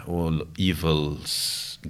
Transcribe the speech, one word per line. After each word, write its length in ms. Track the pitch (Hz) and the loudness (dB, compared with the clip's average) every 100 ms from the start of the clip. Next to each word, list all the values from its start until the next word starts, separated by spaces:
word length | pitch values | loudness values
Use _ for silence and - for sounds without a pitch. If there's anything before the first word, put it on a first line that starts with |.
| - | -4
all 400 | 87 82 80 - - | 0 2 0 -2 0
evil's 1200 | 92 80 82 78 76 73 - - - - - - 80 | 2 4 4 4 2 -2 -4 -2 -2 -4 -6 -10 -4